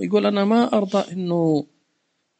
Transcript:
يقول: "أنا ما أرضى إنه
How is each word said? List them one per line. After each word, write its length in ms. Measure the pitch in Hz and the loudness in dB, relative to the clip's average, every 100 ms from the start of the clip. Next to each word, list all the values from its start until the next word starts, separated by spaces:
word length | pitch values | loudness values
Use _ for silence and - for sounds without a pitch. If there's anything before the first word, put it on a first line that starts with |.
يقول: 260 | 180 208 202 | -2 0 2
"أنا 180 | 202 | 0
ما 320 | 202 233 240 226 | 2 2 2 0
أرضى 360 | 196 196 - | 0 -2 -4
إنه 540 | 180 180 170 160 151 - _ _ _ _ _ _ _ | -6 -2 0 2 0 -2 _ _ _ _ _ _ _